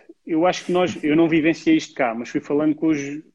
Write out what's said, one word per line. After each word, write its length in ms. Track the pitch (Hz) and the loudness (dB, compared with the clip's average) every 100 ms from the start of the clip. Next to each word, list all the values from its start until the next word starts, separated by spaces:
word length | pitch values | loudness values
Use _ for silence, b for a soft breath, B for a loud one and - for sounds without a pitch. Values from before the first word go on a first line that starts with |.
| b - - | b -16 -4
eu 200 | 160 180 | 0 2
acho 200 | 175 - | 0 -2
que 60 | |
nós, 300 | 180 180 - | 0 0 -2
eu 140 | 151 156 | 0 2
não 120 | 165 | 4
vivenciei 480 | 165 156 156 165 160 | 4 2 0 2 2
isto 180 | - | 0
cá, 200 | - 123 | -2 -2
mas 140 | 113 117 | -2 -6
fui 120 | 143 | -8
falando 340 | - 147 156 | -2 0 0
com 140 | 147 160 | 0 0
os, 320 | 147 139 147 - | 0 -4 -10 -16